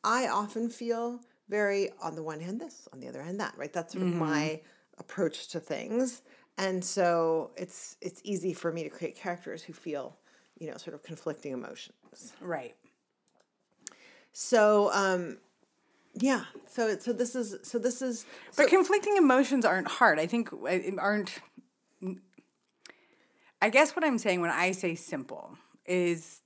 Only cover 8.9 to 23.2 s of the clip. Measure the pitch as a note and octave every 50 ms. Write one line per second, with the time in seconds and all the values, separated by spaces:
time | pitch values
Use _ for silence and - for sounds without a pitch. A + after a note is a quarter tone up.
8.9 | - - E3+ - - - - F3+ F3 F3 - - - D#3+ - - E3 - - E3+
9.9 | D3 C#3+ B2+ B2+ - _ _ _ _ _ _ _ _ - E3 D#3 - - - E3+
10.9 | D#3 D3 - - E3 D3+ - E3 D3 - - D3 C3 B2 A#2+ - - - - -
11.9 | _ _ _ _ - - - - - - - F3+ E3+ D3 B2+ A#2 - _ _ _
12.9 | _ _ _ _ _ _ _ _ _ _ _ _ _ _ _ _ _ _ _ -
13.9 | - - - - - - _ _ _ - - - B3 A3+ G#3+ G#3+ G#3+ G#3 G#3 -
14.9 | - G3+ G3 F#3+ F#3 F3+ F3 D#3+ - - _ _ _ _ _ _ _ _ _ _
15.9 | _ _ _ _ _ G#3 A#3+ C#4 C4 A3+ - - - - - - - - A3+ A3
16.9 | G3+ G#3 - B3 A#3 G3 B3 A#3+ - B3+ A#3 G3+ G3 - - - - A#3 G3+ B3+
17.9 | B3 - C4 B3+ A#3 A3+ - - - - - - - - - - E4+ F#4+ F4 -
18.9 | G4+ G#4 G#4 G#4 G#4 G4 E4 C4+ B3+ C4 C#4 - C4+ C4 A3+ F#3+ F3 F#3+ F3 -
19.9 | - - B3+ G#3+ D#3 D3+ D#3+ E3+ A#3 A#3 A3+ - - - - C3+ F3+ F#3 - F#3+
20.9 | G3 F3 C#3+ G3 G#3 G#3 G3 - - - - - _ - _ _ _ _ _ _
21.9 | _ _ F#3+ F#3 F#3 F#3 _ _ _ - _ _ _ _ _ _ _ _ _ -
22.9 | - _ _ _ _ _